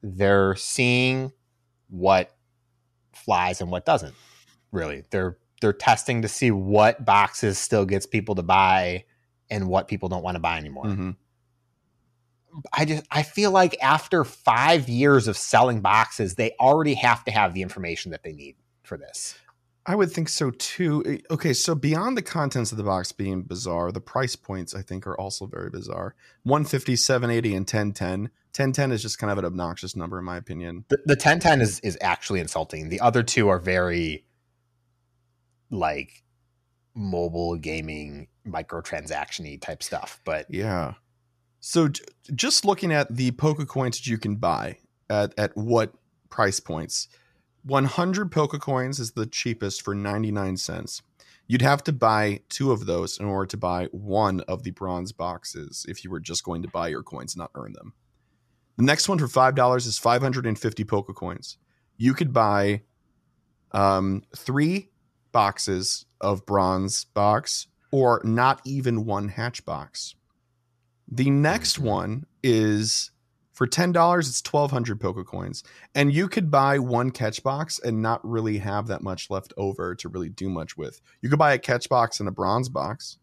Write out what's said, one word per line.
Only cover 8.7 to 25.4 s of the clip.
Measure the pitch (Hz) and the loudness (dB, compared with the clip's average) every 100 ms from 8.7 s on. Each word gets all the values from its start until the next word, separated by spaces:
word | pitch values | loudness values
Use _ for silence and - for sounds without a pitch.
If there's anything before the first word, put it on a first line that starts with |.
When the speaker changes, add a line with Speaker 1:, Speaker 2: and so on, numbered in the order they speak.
| 95 90 90 - _ _ _ _ | 4 2 -4 -10 _ _ _ _
Speaker 1:
and | 107 92 | -4 0
what | 95 95 | 0 0
people | 101 95 | -6 -4
don't | 92 | -4
wanna | 87 90 | -4 -2
buy | 82 85 | -2 -2
anymore. | 76 67 | -6 -8
Speaker 2:
Mm-hmm. | 82 98 92 92 _ _ _ _ _ _ _ _ _ _ _ _ _ 165 135 | -6 -4 -6 -8 _ _ _ _ _ _ _ _ _ _ _ _ _ -18 -6
Speaker 1:
I | - 151 | -2 0
just, | 151 - | 0 -2
I | 147 | -2
feel | 147 - 208 | -2 0 4
like | 190 185 - | 6 4 4
after | 131 151 - 180 | 2 2 2 0
five | 131 - - 117 139 170 123 | 0 0 2 4 6 4 2
years | 120 143 139 110 | 4 6 6 6
of | 101 | -2
selling | - 113 123 117 | 2 6 6 4
boxes, | 95 104 110 - 101 87 | 4 4 4 0 -4 0
they | 113 - | -2 4
already | 127 151 151 | 6 6 4
have | 135 120 117 | 4 4 4
to | - | 2
have | 107 98 | 2 2
the | 90 | 2
information | 90 - 87 82 - | -6 -6 -6 -6 -8
that | 78 | -10
they | 85 | -12
need | 76 71 67 _ _ | -14 -18 -20 _ _
for | _ - | _ -14
this. | 135 - - - _ _ _ _ - | -12 -12 -12 -14 _ _ _ _ -4
Speaker 2:
I | |
would | 202 185 | 2 2
think | 170 160 | 0 -4
so | - 143 | -2 -2
too. | 117 - - 175 147 - | -2 -8 -2 0 2 0
Eh, | 143 - | -4 -4
okay, | 160 165 | -4 0
so | 127 - | 0 0
beyond | 160 139 156 214 254 | 0 0 0 0 -2
the | |
contents | 180 165 143 127 113 | -4 -2 -2 -2 -4
of | 110 | -2
the | |
box | 104 95 92 | 0 0 -2
being | - 98 92 | -6 -4 -4
bizarre, | 90 90 90 85 87 | -6 -8 -4 -2 -2
the | 95 | -4
price | - 127 127 | -4 -4 -2
points, | - - 95 85 | -6 -10 -10 -8
I | 98 | -12
think, | 98 92 98 | -10 -10 -8
are | 92 | -8
also | 98 - | -8 -8